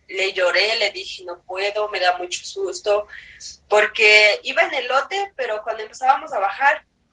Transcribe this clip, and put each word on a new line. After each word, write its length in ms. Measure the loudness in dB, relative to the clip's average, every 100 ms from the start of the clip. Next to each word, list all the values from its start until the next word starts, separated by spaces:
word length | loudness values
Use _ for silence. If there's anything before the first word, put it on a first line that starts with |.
| _
le 260 | -4 -4
lloré, 420 | 0 2 2 2 0
le 120 | -2
dije, 320 | -4 -12 -14 -14
"No 160 | -16
puedo, 460 | -12 -6 -4 -2 -4
me 100 | 0
da 180 | 0 0
mucho 260 | -6 -8
susto", 640 | -10 -8 -6 -4 0 0 -2 -14 -20 -20 -20 -20 _
porque 680 | 2 2 4 6 8 6 2
iba 200 | -2 0
en 100 | 0
el 140 | -2 0
lote, 440 | 0 0 -4 -6 -6
pero 260 | -6 -6
cuando 200 | -6 -8
empezábamos 500 | -10 -2 0 0 0
a 60 | -4
bajar, 440 | -4 0 0 0 -6 _ _